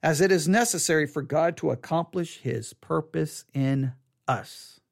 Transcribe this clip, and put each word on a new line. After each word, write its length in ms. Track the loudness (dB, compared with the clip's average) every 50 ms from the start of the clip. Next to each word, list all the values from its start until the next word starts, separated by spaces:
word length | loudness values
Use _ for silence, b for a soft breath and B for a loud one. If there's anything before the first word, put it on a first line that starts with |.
| 2
as 160 | 0 2 4
it 100 | 4 4
is 180 | 4 4 4
necessary 600 | 4 4 4 4 2 0 -2 0 2 2 2 2
for 140 | 0 -2 -6
God 340 | -6 0 0 2 2 2 0
to 140 | 0 -2 -2
accomplish 720 | -2 -2 -4 -2 -2 -2 -2 -2 -4 -6 -6 -6 -8 -8
his 320 | -6 -4 -4 -4 -6 -10 -14
purpose 720 | _ -6 -2 -2 -2 -2 -2 -2 -2 -2 -2 -4 -14 -18 _ _
in 400 | -2 0 2 2 0 0 -2 -4 _ _ _ _ _ _
us. 540 | -2 -2 -2 -4 -10 -16 -18 -20 -20 -20 _ _ _